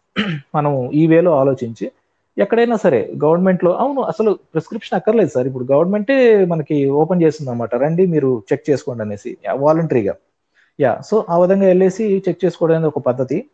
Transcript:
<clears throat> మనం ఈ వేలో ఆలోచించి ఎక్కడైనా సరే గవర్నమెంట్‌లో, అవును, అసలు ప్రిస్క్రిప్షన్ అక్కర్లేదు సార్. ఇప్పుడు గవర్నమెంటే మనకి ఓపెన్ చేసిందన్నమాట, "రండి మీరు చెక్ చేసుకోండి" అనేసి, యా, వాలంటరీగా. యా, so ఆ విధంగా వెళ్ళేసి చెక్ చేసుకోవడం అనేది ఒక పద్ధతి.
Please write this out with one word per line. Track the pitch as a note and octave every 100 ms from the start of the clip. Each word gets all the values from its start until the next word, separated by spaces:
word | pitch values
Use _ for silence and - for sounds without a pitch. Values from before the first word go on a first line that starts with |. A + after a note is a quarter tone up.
| _ -
<clears throat> | G#3 D3 -
మనం | D#3 D3 C3+ B2
ఈ | D3 D#3+
వేలో | E3 F3+ C#3+
ఆలోచించి | C#3 C3 A#2 A2+ F4 _ _ _ _ -
ఎక్కడైనా | G3+ A3+ A#3+ A3
సరే | F#3 G#3+ - C#3
గవర్నమెంట్‌లో, | D3 E3+ F#3+ F3+ F3
అవును, | - C4 C4+
అసలు | - - A3
ప్రిస్క్రిప్షన్ | F3+ _ D#3+ - G#3+ - G3
అక్కర్లేదు | A3 A3+ D#3
సార్. | B2+ C3
ఇప్పుడు | C3 B2
గవర్నమెంటే | C#3 F3 G#3 G#3 C4+ A#3+ G#3
మనకి | F3+ D#3+ C#3+ D3+ C#3
ఓపెన్ | C#3+ D#3+ F3+
చేసిందన్నమాట, | D#3+ D3+ C3+ A#2+ A#2
"రండి | B2 D3 E3+ F#3+
మీరు | D#3 C3+ A#2 -
చెక్ | C#3 -
చేసుకోండి" | C3 C3+ A#2
అనేసి, | G#2 G2+ A#2+ - G2+
యా, |
వాలంటరీగా. | C3 D3 D#3+ D#3 B2 G2 - _ _ _ _ _ -
యా, | B2+ - -
so | G#3+ -
ఆ | E3+
విధంగా | F3+ G3 F#3+
వెళ్ళేసి | F#3 F#3+ F#3 G#3+ F#3+ F#3
చెక్ | -
చేసుకోవడం | F3+ - E3
అనేది | D#3+ D#3+
ఒక | D3+
పద్ధతి. | C3+ B2+ B2 E3 -